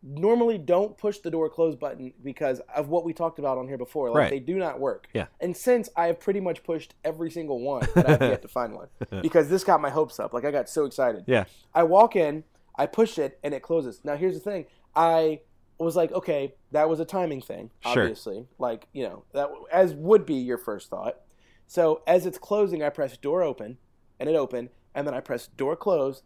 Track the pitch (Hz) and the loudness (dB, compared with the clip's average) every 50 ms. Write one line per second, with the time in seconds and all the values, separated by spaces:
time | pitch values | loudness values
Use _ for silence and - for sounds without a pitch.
0 | - 135 139 147 170 202 233 240 233 233 226 202 151 135 175 175 202 214 208 _ | -16 -14 -8 -2 2 2 4 4 4 2 0 -2 0 2 2 2 2 0 -4 _
1 | - 214 202 - _ 175 156 165 160 156 156 - 165 160 151 131 - 143 131 - | -4 -4 -4 -4 _ -6 -2 -2 -2 -2 0 0 0 0 0 -2 -8 -10 -10 -10
2 | 131 127 - _ - 139 131 - 160 139 131 123 - _ - 139 151 139 156 175 | -14 -16 -16 _ -12 -12 -10 -4 -2 -4 -2 -4 -8 _ -4 -4 -4 0 -2 -2
3 | 165 170 160 - 170 165 165 - 143 139 131 127 127 131 139 127 123 - - 156 | -2 -2 -6 -4 -4 -4 -4 -4 -4 -2 -2 -2 -4 -8 -8 -10 -10 -8 -4 -4
4 | 139 120 117 151 135 113 131 139 123 127 175 190 185 165 135 127 135 135 107 - | -2 2 2 2 2 2 0 -4 -4 -4 -4 -2 -2 -4 -4 -2 -2 -2 -2 -4
5 | _ - _ 113 - - _ _ - 175 175 - - 254 247 240 214 - - - | _ -8 _ -6 -6 -6 _ _ -6 -6 -6 -4 0 2 2 2 2 -4 -2 0
6 | 170 170 170 170 - - 196 202 190 180 160 - _ - 165 160 - - _ _ | 0 0 0 -2 -2 -2 -2 -2 -2 -4 -6 -6 _ -6 -6 -6 -6 -12 _ _
7 | _ 156 160 160 170 160 - 170 165 151 139 123 120 139 139 127 - - - 170 | _ -6 -6 -4 -8 -8 -8 -8 -6 -6 -4 -4 -2 -4 -2 -2 -2 2 4 4
8 | 180 - 156 135 131 123 - - - - - 127 123 113 107 95 - - - - | 6 6 4 4 4 2 0 0 -4 -8 -6 -6 -6 -6 -8 -12 -18 -20 -12 -12
9 | 127 - - 95 - 160 - 175 151 143 175 190 190 - 185 156 151 139 131 151 | -10 -8 -8 -4 -4 4 4 4 4 6 2 -2 2 4 2 4 2 0 0 0
10 | 156 131 - - 107 110 - 120 117 143 143 143 123 - - 160 151 139 - - | -2 -2 -2 -8 -8 -6 -6 -4 -4 -2 -2 -2 -4 -2 -2 -2 -2 -2 0 0
11 | 135 123 113 101 - - 131 113 95 - - - _ _ _ 160 170 160 175 196 | 0 0 0 -2 -2 2 2 2 2 0 -8 -20 _ _ _ 2 4 6 8 8
12 | 220 233 - 202 165 147 147 156 156 _ _ _ _ _ _ - 139 151 - - | 8 8 6 2 2 2 0 -6 -10 _ _ _ _ _ _ -2 -2 -2 2 2
13 | 226 214 - - 147 135 - _ - 147 147 135 - - 165 165 147 127 104 - | 2 2 2 -4 -4 -4 -4 _ -8 -6 -6 -6 -4 0 0 0 0 -2 -8 -12
14 | _ 151 147 143 170 190 180 - - 208 208 185 151 - _ _ _ _ _ 151 | _ -8 -6 -2 -2 -2 -2 -4 -8 -8 -8 -8 -10 -12 _ _ _ _ _ 2
15 | 165 165 165 165 160 160 156 151 _ _ _ _ _ _ _ _ 160 170 160 180 | 4 4 4 4 2 2 0 -4 _ _ _ _ _ _ _ _ -4 -2 2 2
16 | 165 156 - 185 180 - 160 143 139 139 - _ _ _ - 147 151 160 165 156 | 0 0 0 -6 -4 -2 -2 -2 -2 -6 -8 _ _ _ 0 2 2 2 2 0
17 | 165 160 - 190 180 170 147 131 123 - 104 87 101 113 _ _ - 117 120 127 | -4 -4 -2 -4 -2 -2 -4 -6 -10 -12 -14 -14 -14 -16 _ _ -4 0 2 2
18 | 107 90 110 - - 113 98 104 123 - _ _ 131 123 117 110 - _ _ 143 | 2 2 0 -6 -10 -10 -10 -10 -12 -16 _ _ -6 -6 -6 -6 -12 _ _ -8
19 | 131 104 87 101 - _ _ 135 143 143 135 - - - 156 180 190 175 151 147 | -8 -8 -8 -12 -20 _ _ -4 -4 -4 -6 -12 -12 0 4 6 6 6 4 -4
20 | 156 170 214 214 160 143 156 131 123 123 123 113 - - 107 98 - - - 92 | 4 6 6 6 6 4 -2 -2 0 -2 -4 -4 -4 -6 -8 -8 -8 -10 -10 -6
21 | 95 113 - - _ _ _ _ _ _ _ _ _ _ - 180 170 160 156 160 | -6 -6 -6 -8 _ _ _ _ _ _ _ _ _ _ 0 2 4 4 2 0
22 | - - 170 185 170 185 - - - - 208 208 208 196 170 160 151 147 147 - | 2 4 4 4 4 0 -8 -8 -6 -4 0 2 2 0 0 -2 -2 -4 -2 -4
23 | 147 135 - - - 143 151 180 180 156 127 - 107 107 127 - _ _ _ _ | -6 -6 -6 -8 -4 -2 0 0 0 -2 -2 -6 -10 -14 -14 -18 _ _ _ _
24 | _ _ _ _ - 147 156 160 139 123 - 123 117 123 _ _ _ _ _ 131 | _ _ _ _ -4 0 0 0 0 0 -4 -8 -8 -8 _ _ _ _ _ -6
25 | 143 147 135 131 131 - 135 120 - - _ - 135 139 156 165 - 208 190 156 | -6 -4 -6 -8 -6 -6 -8 -8 -8 -12 _ -6 -4 -4 -4 -4 -2 0 0 2
26 | 135 135 131 - _ | 0 -2 -4 -8 _